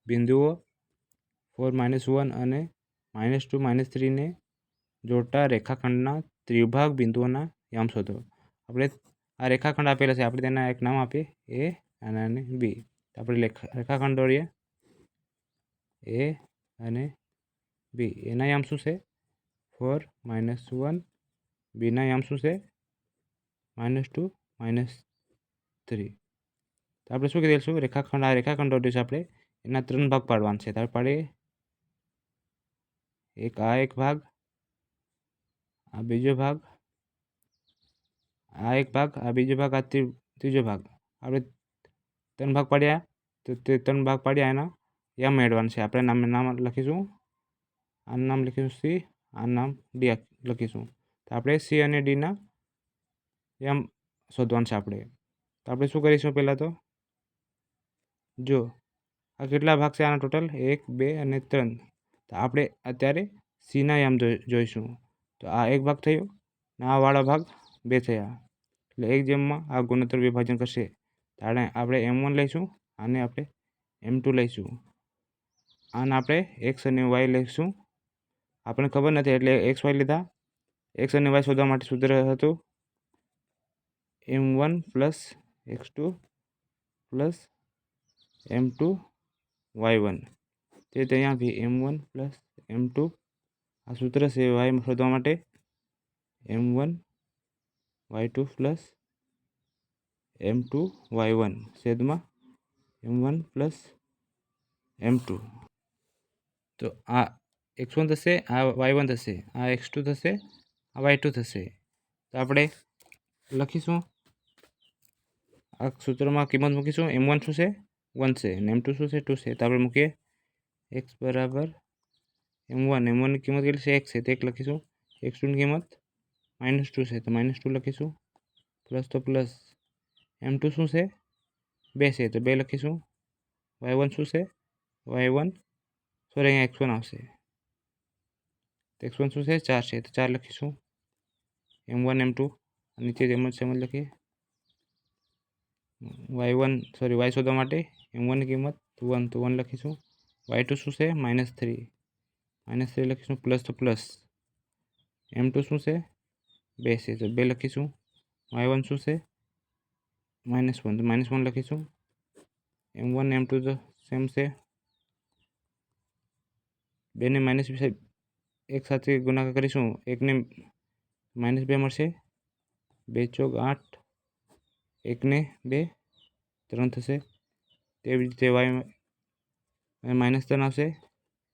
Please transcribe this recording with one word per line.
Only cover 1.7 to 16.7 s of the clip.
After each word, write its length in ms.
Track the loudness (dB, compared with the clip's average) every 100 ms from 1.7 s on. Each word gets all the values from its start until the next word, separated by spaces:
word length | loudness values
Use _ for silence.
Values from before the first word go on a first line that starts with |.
માઇનસ 360 | 0 0 0 2
વન 240 | 0 0
અને 280 | -2 -2 -2 -6 _ _ _ _
માઇનસ 300 | -4 0 0 -2
ટુ 100 | -2
માઇનસ 300 | 0 0 0
થ્રી 200 | -2 0
ને 160 | 0 -4 -8 _ _ _ _ _ _
જોડતા 420 | -2 0 0 2 2
રેખાખંડના 760 | 2 -2 -2 0 0 0 -4
ત્રિભાગ 720 | -8 _ 0 4 4 4 2
બિંદુઓના 560 | 2 0 2 0 -2 -6 _ -10
યામ 140 | -2 -2
શોધો. 300 | -2 -6 -8 -12 _ _ _ -8
આપણે 180 | -2 -2 -4 _ _ _ -4
આ 100 | 0
રેખાખંડ 400 | 2 2 2 2
આપેલા 260 | 4 2
છે, 80 | 2
આપણે 200 | 0 0
તેના 260 | -2 0 0
એક 100 | 0
નામ 140 | 0 0
આપીએ 280 | 0 -4 -6 _ -10
એ 220 | -4 -4 -6 _ -14
અને 180 | -6 -4
આને 200 | -2 -4 -6 -2
બી. 200 | -2 -2
તો 340 | -12 _ _ -10
આપણે 180 | -2 0
લેખ-, 320 | 0 -2 -12
રેખાખંડ 420 | -8 -4 0 0 2
દોરીએ 280 | 4 2 0 _ _ _ _ _ _ _ _ _ _ _ _ _ _ _ -8
એ 260 | -4 -2 -4 _ _ _